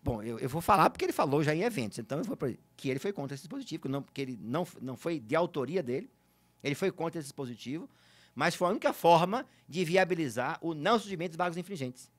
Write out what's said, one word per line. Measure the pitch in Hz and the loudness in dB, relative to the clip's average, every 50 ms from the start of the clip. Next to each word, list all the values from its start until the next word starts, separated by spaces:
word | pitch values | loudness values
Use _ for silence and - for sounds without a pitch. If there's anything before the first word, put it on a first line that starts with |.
| _ | _
bom, | - 123 107 104 | -2 -2 -2 -4
eu, | 117 117 113 | -6 -6 -4
eu | - 131 | -4 -4
vou | 123 165 170 | -4 -4 4
falar | - - - 160 - | 4 6 6 6 4
porque | - - - | 4 2 -2
ele | 370 320 | -2 2
falou | - 220 147 135 143 156 | 2 2 4 4 4 4
já | 143 151 | 4 2
em | 160 190 | 2 0
eventos, | 240 226 175 120 104 - - | 0 0 -2 -4 -4 -6 -8
então | 113 - - 151 | -6 -4 -4 -4
eu | - | -4
vou | 190 262 | -4 -4
pra, | - - 131 110 - _ _ _ | -4 -4 -4 -4 -6 _ _ _
que | - - 135 | -6 -4 -2
ele | 131 139 | -2 -2
foi | - 196 202 | -2 -4 -4
contra | - 143 131 143 | -4 -6 -6 -8
esse | 139 - | -10 -12
dispositivo, | 151 240 277 262 - - - - | -10 -10 -10 -8 -8 -10 -8 -6
que | - | -4
não, | 135 143 139 | -4 -4 -6
que | - _ - | -6 _ -8
ele | 139 127 127 107 | -6 -6 -6 -10
não, | - 107 123 160 180 170 - - | -6 -4 -2 -2 -2 -4 -8 -12
não | - 131 127 | -10 -10 -10
foi | - - 165 170 156 | -6 -4 -4 -4 -4
de | 113 107 139 | -4 0 2
autoria | 160 175 175 175 156 127 123 165 190 131 | 2 2 2 0 -4 -4 -2 -2 -2 -2
dele, | 120 120 143 226 - _ _ _ _ _ _ _ _ _ _ - | -2 -4 -4 -4 -8 _ _ _ _ _ _ _ _ _ _ -4
ele | 139 143 | -4 -2
foi | - - 190 | 0 0 -2
contra | 180 - 165 170 160 170 | -2 -2 -6 -4 -4 -6
esse | 151 | -10
dispositivo, | 135 - - 139 123 120 107 - 120 135 165 233 - _ _ _ _ _ - - _ _ | -10 -8 -8 -8 -8 -8 -10 -8 -8 -8 -8 -8 -12 _ _ _ _ _ -20 -20 _ _
mas | 131 143 170 170 | 0 2 2 2
foi | - 185 | 2 2
a | 175 | 2
única | 202 - - 285 - | 2 2 0 0 -2
forma | - - 170 170 160 170 180 202 254 311 - _ _ _ - | 4 8 8 8 10 8 4 2 -2 -4 -6 _ _ _ -8
de | 127 170 185 | -2 -2 0
viabilizar | 151 175 190 190 175 185 170 160 135 107 117 123 139 165 - - | 4 4 4 4 4 2 0 0 -2 -2 -2 -2 -2 -4 -4 -4
o | 165 165 | -4 -4
não | 151 143 185 233 226 | 0 2 4 4 4
surgimento | 208 208 196 170 165 180 160 | 2 -2 -6 -6 -6 -6 -2
dos | |
embargos | 165 180 180 165 175 | -2 -2 -2 -2 -4
infringentes. | 175 - 160 147 135 127 123 - - - _ | -8 -8 -6 -6 -6 -6 -6 -10 -18 -20 _